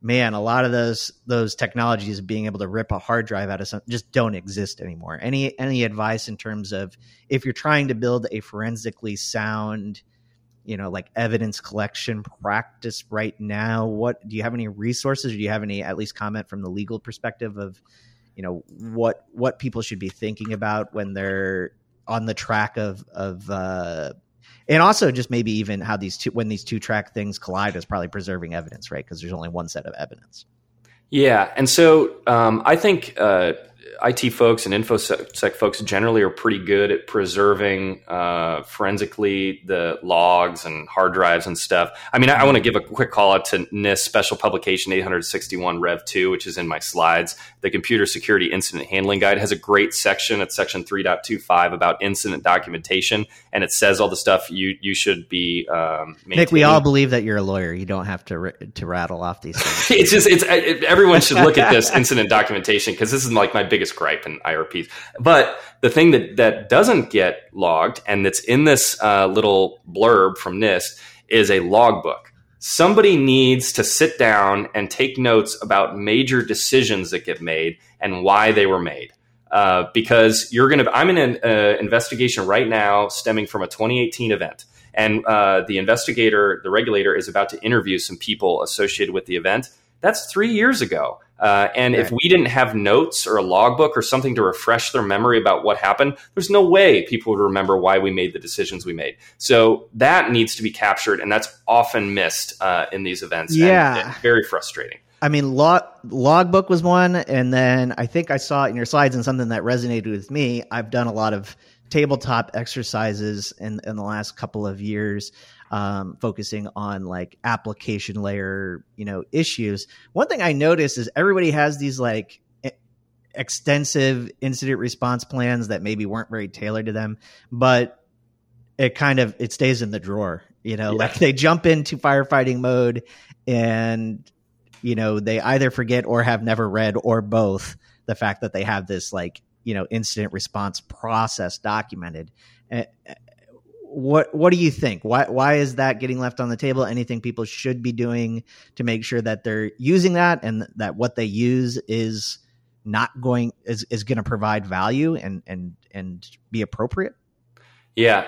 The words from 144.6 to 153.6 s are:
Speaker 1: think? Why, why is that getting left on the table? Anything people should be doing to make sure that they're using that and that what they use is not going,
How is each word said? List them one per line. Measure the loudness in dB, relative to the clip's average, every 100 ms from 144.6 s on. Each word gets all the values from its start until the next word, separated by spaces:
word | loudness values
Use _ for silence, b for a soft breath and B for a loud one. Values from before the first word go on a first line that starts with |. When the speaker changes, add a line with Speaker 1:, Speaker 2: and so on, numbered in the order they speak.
| 2
Speaker 1:
think? | 0 -4 -4
Why, | -2 0 0
why | 0 2 2
is | 0
that | -2 -2 -2
getting | -4 -4
left | -6 -6
on | -6
the | -4
table? | -4 -2 -2
Anything | -4 -6 -6
people | -8 -8
should | -8 -8 -8 -6
be | -6
doing | -4 -4 -2 -4 -6 -12 b b -8
to |
make | -4 -4
sure | -4 -4
that | -4 -6
they're | -4 -4 -6 -6
using | 0 2 2
that | 2 2 0
and | -2 -6 -8 -6
that | -6 -4
what | -4
they | -2
use | -4 -2 0 0 -2 -6 -6
is | -4 -4 -6 -10 -14 _ _ _ _ -6
not | -4 -4 -4
going, | -2 0 -2 -6